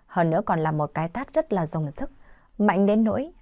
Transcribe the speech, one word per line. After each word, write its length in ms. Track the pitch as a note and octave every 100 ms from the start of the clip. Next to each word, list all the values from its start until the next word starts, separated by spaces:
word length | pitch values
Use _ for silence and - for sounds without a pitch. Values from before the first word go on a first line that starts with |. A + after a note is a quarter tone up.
| -
hơn 240 | F#3 E3+
nữa 120 | D#3+ A3
còn 140 | E3+
là 120 | D#3
một 200 | D#3 D3
cái 160 | - E3
tát 240 | A3+ C4+
rất 200 | D#4 D#4
là 120 | G3 D#3+
dùng 260 | E3 D3+
sức, 200 | - C#4 - - - _ -
mạnh 280 | G#3 F#3+ G3+
đến 180 | G#3+
nỗi 280 | A3 G3+ D4+ -